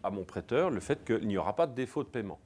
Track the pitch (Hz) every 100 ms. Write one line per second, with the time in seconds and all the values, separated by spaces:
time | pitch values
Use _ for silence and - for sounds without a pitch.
0 | 98 98 90 95 - 131 180 104 - 151
1 | - 113 110 95 85 107 165 123 123 151
2 | 135 120 98 76